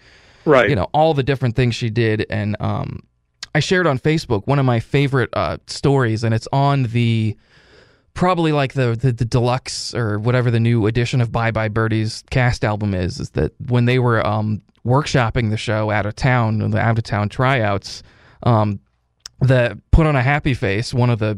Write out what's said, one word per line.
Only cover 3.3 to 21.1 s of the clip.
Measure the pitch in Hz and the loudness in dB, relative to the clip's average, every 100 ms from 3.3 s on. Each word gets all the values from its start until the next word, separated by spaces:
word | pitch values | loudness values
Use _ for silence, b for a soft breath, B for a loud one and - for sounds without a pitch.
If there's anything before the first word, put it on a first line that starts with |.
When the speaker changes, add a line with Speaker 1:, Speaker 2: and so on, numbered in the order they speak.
| _ - | _ -6
Speaker 2:
I | 151 | -2
shared | - 185 165 | 0 2 2
on | 131 | 0
Facebook | 156 165 - 104 - | 0 -2 -2 -2 0
one | 139 | 0
of | 131 | 2
my | 117 | 0
favorite, | - 139 139 131 113 | 0 0 0 0 -2
uh, | - 82 80 - | -2 -4 -6 -10
stories, | - - 139 117 110 | -4 0 2 0 0
and | 113 | -2
it's | 113 - | -2 -2
on | 139 139 139 | 0 0 0
the, | 120 120 117 113 110 - b b b b b b b | 0 0 0 0 -2 -4 b b b b b b b
probably, | - 185 170 160 | -2 0 2 2
like, | 147 135 | 0 0
the, | 135 120 117 | 0 -2 0
the, | 131 | 0
the | 117 113 | 0 0
deluxe | 127 120 127 - - - - | 0 0 -2 -4 -10 -6 -4
or | 110 104 | -2 -2
whatever | 113 123 120 | 0 0 2
the | 113 | 2
new | 117 117 104 | 2 2 2
edition | 117 120 131 | 0 0 0
of | 117 | 0
Bye | 117 113 | 0 -2
Bye | 110 110 | -2 -2
Birdie's | 110 113 110 110 - - | 0 0 0 -2 -6 -4
cast | 135 120 - 113 | 0 0 0 -2
album | 107 104 | -2 -2
is, | 90 87 - | -2 -2 -4
is | - | -6
that | - 76 - - | -2 -4 -4 -2
when | 120 120 | 0 2
they | 127 | 2
were, | 120 110 101 | 2 0 0
um, | 107 107 104 - _ 117 | -2 -2 -4 -8 _ 0
workshopping | 131 - 139 113 131 110 | 0 2 0 0 0 -2
the | 107 | -2
show | - 107 107 | -2 -2 0
out | 104 101 | -2 -4
of | - | -2
town, | 135 123 110 110 104 | 0 2 2 0 0
the | 107 | 0
out | 110 113 | 0 0
of | |
town | - 107 101 | -2 -4 -2
tryouts, | - 127 135 104 101 - - b b b b | -2 0 0 0 -2 -6 -16 b b b b
um, | 120 110 104 98 _ _ _ _ - - | 2 2 2 -2 _ _ _ _ -20 -2
the | 127 127 120 101 - | 2 4 2 -4 2
Put | - 156 | 4 6
on | 143 | 2
a | |
Happy | 123 143 151 | 2 0 0
Face, | 120 98 98 117 | -2 0 -2 -2
one | 123 | 0
of | 123 | 0